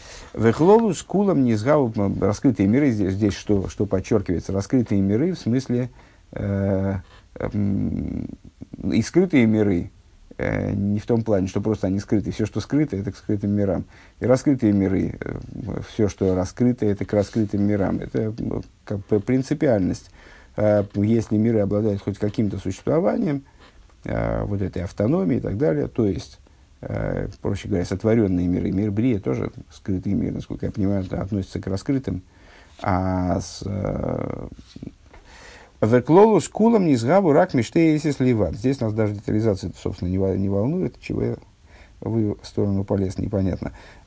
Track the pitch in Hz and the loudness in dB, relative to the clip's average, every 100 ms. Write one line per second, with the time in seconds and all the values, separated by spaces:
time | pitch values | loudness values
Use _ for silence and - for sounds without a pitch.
0 | - - - - 113 113 170 220 226 156 | -20 -20 -12 0 2 4 6 6 4 -2
1 | - 185 202 151 123 110 117 151 123 110 | -2 0 2 4 4 2 2 2 2 0
2 | 98 98 95 101 143 113 98 123 147 107 | 0 2 0 2 0 2 4 4 4 2
3 | 92 98 104 - - 104 92 - 101 95 | 0 2 0 0 0 0 0 -4 -2 -2
4 | - 113 - 82 - 95 101 131 117 101 | 2 0 2 -4 -2 -4 0 0 2 2
5 | 98 107 175 170 - 123 - 123 127 - | 2 2 0 -2 -2 -2 0 -4 -4 -8
6 | - _ - - 101 98 98 95 98 95 | -20 _ -16 -8 -4 0 0 0 0 -4
7 | - - - - 107 104 101 101 98 87 | -8 -20 -18 -8 -6 -2 0 0 -2 -4
8 | - - - - - - - - - 110 | -6 -6 -10 -12 -20 -20 -18 -8 -2 0
9 | 113 165 185 143 113 107 104 87 - - | 2 2 4 4 4 4 4 2 -2 -12
10 | - - - - 95 104 98 104 101 104 | -20 -20 -18 -6 -4 -2 -2 -2 0 -2
11 | - 117 110 101 95 104 104 104 95 98 | 0 0 2 0 0 -2 -2 0 0 -2
12 | - 110 - 92 107 110 - 143 151 95 | 0 -2 -2 -4 -4 -4 -2 0 0 -2
13 | 98 98 - 107 104 104 98 82 - - | -6 -8 -4 -2 0 0 0 -2 -4 -16
14 | - - 107 131 - 131 110 101 92 95 | -20 -4 2 2 2 2 4 4 2 0
15 | - - - - - - - - - - | -2 -6 -8 -8 -10 -12 -8 -8 -8 0
16 | 104 - 95 92 90 - 123 117 107 98 | 0 2 0 0 -2 0 0 2 0 -2
17 | 95 104 101 113 104 101 101 104 92 90 | 0 0 0 0 0 0 2 2 0 -2
18 | 87 127 110 110 - 101 - _ - 101 | -4 -4 -4 -4 -6 -6 -10 _ -8 -8
19 | - 104 98 127 131 151 151 107 90 - | 0 0 2 -2 0 0 2 2 2 -4
20 | - - - - - - 107 104 101 104 | -10 -20 -20 -20 -12 -2 2 2 0 -2
21 | 104 113 110 107 113 113 98 104 110 101 | 0 0 0 0 2 2 2 0 0 -2
22 | - 101 104 101 107 98 98 98 - 147 | -4 -4 -4 -2 -2 -2 -6 -6 -2 0
23 | 202 226 160 139 - - - - - - | 0 0 -2 -4 -8 -20 -20 -20 -20 -14
24 | - 110 113 110 107 101 92 - 87 - | -6 -4 -2 -2 -2 -4 -4 -6 -8 -2
25 | 107 170 185 113 - 101 156 151 117 - | 0 0 0 0 -2 -2 0 0 -2 0
26 | 107 95 - - - _ _ - - - | 0 0 -6 -20 -20 _ _ -16 -8 -6
27 | 101 - 98 - 101 98 98 98 87 95 | -4 -4 -6 -6 -6 -6 -4 -4 -2 -2
28 | 110 117 101 90 90 92 92 92 107 101 | 2 2 2 2 0 0 0 -2 -2 0
29 | 127 104 123 123 98 - - - - 92 | 0 0 -2 -4 -4 -10 -20 -14 -6 -4
30 | 101 98 87 - - - - - 98 101 | -2 -2 -2 -6 -8 -8 -6 -2 0 0
31 | 92 - 95 101 95 92 - 95 - 135 | -2 -6 -4 -4 -4 -6 -6 -6 -2 -2
32 | - 92 - - - - - - - 92 | -2 -8 -10 -20 -20 -20 -20 -8 -2 0
33 | 92 92 90 92 - - 101 98 101 - | 0 0 0 -2 -4 -10 -8 -4 -4 -4
34 | 50 50 50 50 - - - - - - | -4 -4 -6 -8 -12 -16 -20 -16 -16 -18
35 | - - - - - - - - 107 123 | -20 -20 -20 -20 -20 -20 -14 -2 2 4
36 | 123 170 220 202 - - 220 233 175 127 | 6 6 8 6 0 2 4 4 4 2
37 | 117 185 185 143 180 135 110 170 165 151 | 4 4 6 4 4 2 0 2 4 4
38 | 151 135 127 117 87 104 120 135 110 107 | 0 0 2 2 0 0 -2 0 -2 0
39 | 107 101 - 104 113 95 90 - - 95 | -2 -2 -2 0 0 0 -4 -8 -8 -6
40 | 90 95 95 95 98 98 117 180 160 - | -4 0 0 0 0 0 0 -2 -4 -8
41 | - 104 117 117 - _ - - - - | -8 -4 -4 -6 -12 _ -20 -20 -20 -12
42 | - 113 107 - - - 104 98 98 101 | -4 -2 -2 -4 -8 -2 0 0 -2 -2
43 | 95 98 101 104 95 87 - - - - | -2 -4 -4 -2 -2 -2 -6 -12 -20 -20